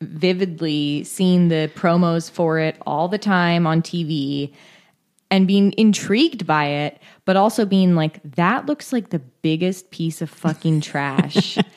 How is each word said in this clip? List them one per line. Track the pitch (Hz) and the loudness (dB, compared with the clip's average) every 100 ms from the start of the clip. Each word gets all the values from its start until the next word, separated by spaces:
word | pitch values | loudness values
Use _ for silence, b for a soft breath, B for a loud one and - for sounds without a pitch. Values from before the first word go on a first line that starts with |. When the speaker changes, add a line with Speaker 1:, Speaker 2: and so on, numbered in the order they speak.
Speaker 1:
vividly | 156 160 185 185 190 156 160 151 147 147 | -12 -2 0 0 -2 -4 -4 -2 -2 -4
seeing | - - 185 180 175 | -6 -2 2 4 4
the | 160 156 | 2 -2
promos | - 180 170 175 165 165 | -2 0 2 2 0 -4
for | - 165 160 | -2 0 0
it | 156 - - | -2 -4 -6
all | 147 180 | -4 -2
the | 202 | -2
time | 208 185 175 170 165 | 0 2 2 2 2
on | 160 | 0
T | 165 175 | -2 -4
V | 156 160 139 143 139 b b b b b _ _ - | -4 -4 -4 -4 -6 b b b b b _ _ -2
and | 190 190 | 2 4
being | 202 196 - | 4 4 4
intrigued | 220 196 - 208 330 220 160 | 2 2 0 2 2 0 -2
by | 156 147 | 0 0
it, | 143 147 - b b | -2 -6 -8 b b
but | - 190 | 0 2
also | 208 233 | 2 2
being | 208 190 185 170 | 2 4 4 4
like, | 156 - 151 135 | 0 -4 -10 0
"That | 170 254 - | 0 0 -4
looks | 285 - | -6 -4
like | 254 - | -6 -4
the | 165 | -8
biggest | 127 _ 160 160 180 190 - | -10 _ -2 0 -2 -4 -10
piece | - 165 156 | -8 -6 -6
of | 160 | -10
fucking | - 175 156 165 156 | -6 -4 -2 0 0
trash." | 147 143 139 135 151 196 - - | -2 -6 -4 -4 -4 -2 -2 -2
Speaker 2:
<laughs> | - | -4